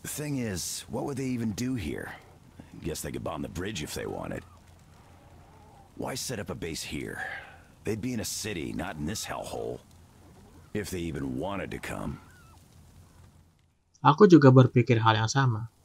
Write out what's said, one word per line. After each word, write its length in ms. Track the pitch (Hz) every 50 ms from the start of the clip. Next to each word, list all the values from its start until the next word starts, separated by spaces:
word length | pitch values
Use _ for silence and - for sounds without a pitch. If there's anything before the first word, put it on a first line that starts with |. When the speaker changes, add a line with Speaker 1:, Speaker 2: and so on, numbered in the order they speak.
| -
Speaker 1:
The 80 | -
thing 320 | - - 151 147 143 131 123
is, 400 | 113 98 82 - - - - - -
what 160 | - 120 139 135
would 80 | 143
they 160 | 131 135 131
even 240 | 127 120 117 113 104
do 240 | - 120 127 131 123
here? 320 | 87 76 62 50 50 - - - - - - - - - - - - - - - -
Guess 240 | 82 76 - - 76
they 40 | 64
could 80 | 65 57
bomb 160 | - 85 76
the 80 | 73 64
bridge 320 | 52 78 87 101 113 80
if 160 | 76 - -
they 80 | - 55
wanted. 400 | 50 50 50 50 50 50 - - - - - - - - - - - - - - - - - - - - - - - - - - - - - - - -
Why 240 | - - 131 135 131
set 240 | - - 131 - 95
up 80 | -
a 80 | 90 -
base 240 | - 85 78 - -
here? 400 | - - 73 64 53 50 - - - - - - - - - - - - - - -
They'd 160 | 107 110 95
be 80 | 131
in 80 | 127 113
a 80 | 95 -
city, 480 | - - - 110 104 85 71 60 50
not 240 | 55 82 95 95 76
in 80 | 73 78
this 160 | 110 - -
hellhole. 560 | - 76 64 50 - - 64 57 57 60 60 - - - - - - - - - - - - - - - - - - -
If 160 | 107 101 -
they 80 | - 92 85 85
even 320 | 76 69 67 67 64 64
wanted 320 | 76 95 101 95 82 62
to 80 | - 65
come. 400 | - - - 50 50 - - - - - - - - - - - - - - - - - - - - - - - - - - - - _ _ _ _ _ _ _ _ _ _ _ -
Speaker 2:
Aku 240 | 135 147 151 214 196
juga 240 | 175 151 139 135
berpikir 480 | 127 131 127 120 - 127 117 - 123 113
hal 160 | 110 113 110
yang 160 | 107 113 113
sama. 400 | - 131 139 123 113 107 117 117 _ _ _